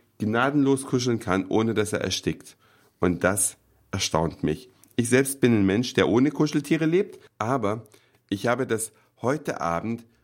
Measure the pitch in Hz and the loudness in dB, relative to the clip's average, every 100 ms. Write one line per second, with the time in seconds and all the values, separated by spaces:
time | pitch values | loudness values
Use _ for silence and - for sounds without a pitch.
0 | _ - 107 113 131 147 135 139 135 127 | _ -6 -2 0 2 2 2 0 0 -2
1 | 123 113 - 92 - 98 110 107 104 101 | 0 -2 0 -2 0 0 2 0 -2 -2
2 | - - - 80 - - _ _ _ _ | -4 -4 -4 -6 -8 -20 _ _ _ _
3 | 90 85 90 101 - - _ _ _ 101 | 0 2 0 0 -2 -6 _ _ _ -6
4 | - - 80 - 80 76 - _ _ - | -2 0 -2 -2 -4 -4 -8 _ _ -4
5 | 117 123 139 - 123 113 95 101 127 - | 2 2 2 0 2 4 4 2 0 2
6 | 87 104 254 - 151 151 143 156 160 170 | 4 4 2 2 -2 -2 -2 0 0 0
7 | 202 - - - 107 135 104 113 - - | -2 -8 -16 -8 -4 -2 -2 -4 -8 -20
8 | _ _ - 101 117 120 123 113 - _ | _ _ -8 -4 0 0 0 -2 -4 _
9 | _ _ 117 151 147 - 82 85 104 117 | _ _ -2 -2 -4 -4 -2 -2 -4 -8
10 | - _ | -10 _